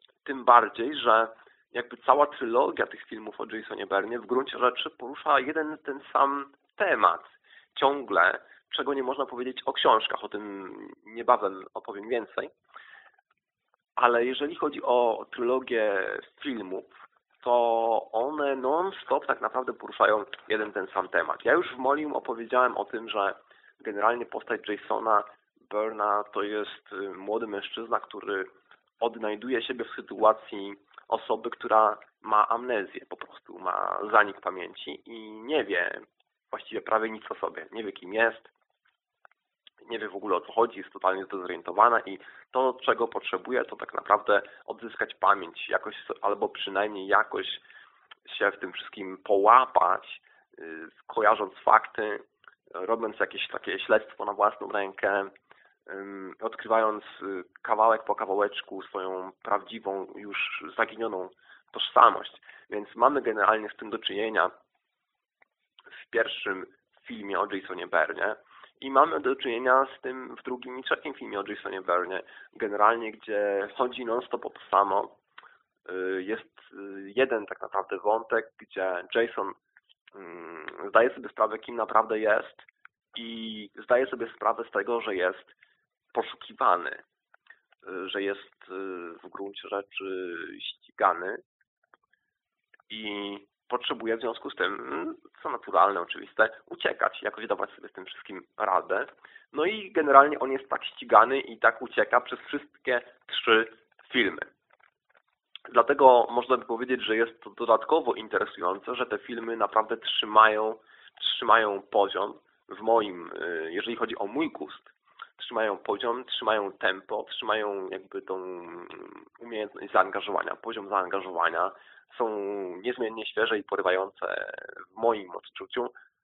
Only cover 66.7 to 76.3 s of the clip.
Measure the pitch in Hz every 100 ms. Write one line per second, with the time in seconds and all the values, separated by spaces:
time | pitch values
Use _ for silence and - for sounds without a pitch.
66.7 | _ _ _ - 117 101 92 98 98 -
67.7 | 90 90 85 78 87 92 - _ - -
68.7 | _ 135 135 156 160 127 135 131 117 127
69.7 | 131 135 - 131 131 127 127 - 123 127
70.7 | 127 131 151 151 - 113 101 101 104 98
71.7 | 95 92 87 90 92 - - - - 113
72.7 | 101 104 117 110 107 - 104 101 98 104
73.7 | - 127 123 120 117 - - - - -
74.7 | 95 101 98 - - _ - - _ _
75.7 | _ - 92 92 95 95